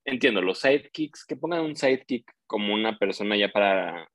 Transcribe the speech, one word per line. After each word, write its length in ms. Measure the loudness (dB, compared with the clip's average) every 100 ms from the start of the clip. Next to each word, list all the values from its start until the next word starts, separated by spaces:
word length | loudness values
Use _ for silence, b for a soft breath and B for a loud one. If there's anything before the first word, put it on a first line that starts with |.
| -8
entiendo, 360 | 0 2 2
los 180 | 0 0
sidekicks, 680 | 2 2 0 -10 -10 -10 -14
que 100 | -8
pongan 260 | -6 -4
un 140 | -4 -2
sidekick 560 | 0 0 -2 -8 -8 _ -8
como 260 | -4 -2
una 240 | 0 0 0
persona 380 | -2 -2 -2 0
ya 140 | 2
para, 580 | 2 4 2 -2 -8 -14